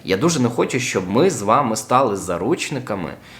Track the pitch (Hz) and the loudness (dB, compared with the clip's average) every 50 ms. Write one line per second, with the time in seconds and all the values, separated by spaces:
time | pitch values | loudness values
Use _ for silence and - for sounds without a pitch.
0 | - - 95 98 135 175 170 127 123 113 - 127 117 - - 127 123 - - 104 | 0 0 0 2 2 2 2 2 0 0 2 0 -2 0 0 -4 -4 -2 -2 -4
1 | 92 90 98 123 170 190 156 113 101 101 113 135 143 113 110 107 - - 123 131 | -2 0 2 2 2 2 0 0 2 2 2 2 2 0 -2 -4 -2 2 2 4
2 | 139 117 101 95 85 90 87 85 90 123 175 - - - 156 131 123 - 107 95 | 4 2 0 -4 -4 -4 -4 -2 0 -2 -2 -2 -2 -6 -6 -8 -6 -6 -6 -6
3 | 85 69 - - - - - | -6 -8 -10 -14 -18 -20 -20